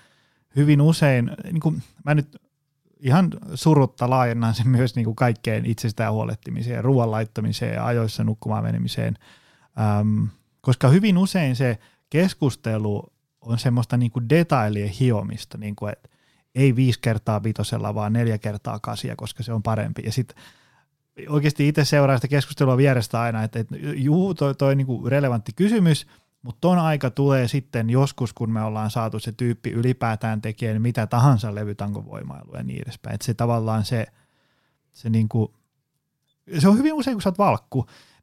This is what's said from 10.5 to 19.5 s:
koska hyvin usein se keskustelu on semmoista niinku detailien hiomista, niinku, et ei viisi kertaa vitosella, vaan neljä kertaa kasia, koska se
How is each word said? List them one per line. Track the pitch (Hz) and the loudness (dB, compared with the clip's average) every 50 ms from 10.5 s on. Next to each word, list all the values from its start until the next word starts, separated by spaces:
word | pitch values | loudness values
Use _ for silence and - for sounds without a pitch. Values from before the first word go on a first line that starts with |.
| _ _ | _ _
koska | - 135 123 - - 123 | 0 0 2 4 4 6
hyvin | 147 190 220 214 180 180 | 6 6 4 4 4 2
usein | 196 - - 185 151 131 123 | 2 2 0 0 0 0 0
se | 117 131 123 120 - _ _ _ _ _ - | 0 0 0 -2 -2 _ _ _ _ _ -2
keskustelu | - 151 185 190 - - 156 127 - - - 113 110 107 107 104 104 104 - - _ _ _ _ _ _ | 0 2 2 2 0 0 0 0 0 -2 -4 -4 -4 -2 -2 -4 -4 -6 -8 -12 _ _ _ _ _ _
on | - 117 120 113 | -6 -4 -2 0
semmoista | - 131 120 123 113 - - | 0 0 0 0 0 0 0
niinku | 127 123 117 - 131 117 113 | 0 0 0 -2 -4 0 2
detailien | 151 170 165 - 147 127 107 107 104 104 104 101 | 2 2 2 2 2 0 2 0 0 -2 -4 -4
hiomista, | 92 - 131 123 113 101 104 107 113 113 - - - 107 | -2 0 2 2 2 0 -2 -6 -8 -10 -12 -14 -14 -10
niinku, | 107 104 101 - 104 | -10 -10 -8 -8 -8
et | 104 - - _ _ _ _ _ _ _ _ _ _ - | -10 -10 -10 _ _ _ _ _ _ _ _ _ _ 0
ei | 123 139 135 117 | 2 4 4 4
viisi | 127 131 123 113 - | 4 2 2 2 0
kertaa | - 117 110 107 - 117 107 104 | 0 -2 -2 -2 -2 -2 -2 -2
vitosella, | 104 110 104 - 104 - 113 110 104 107 104 | -2 -4 -4 -4 -4 -4 -4 -4 -4 -4 -4
vaan | 107 107 104 | -4 -2 -2
neljä | 110 117 117 117 110 104 | 0 0 0 0 -2 -2
kertaa | - 107 104 104 - 120 110 107 | -4 -6 -8 -8 -8 -10 -10 -8
kasia, | - 113 110 - - 120 110 | -8 -10 -8 -8 -8 -10 -10
koska | - 110 - - - | -10 -12 -12 -10 -10
se | 117 120 | -8 -6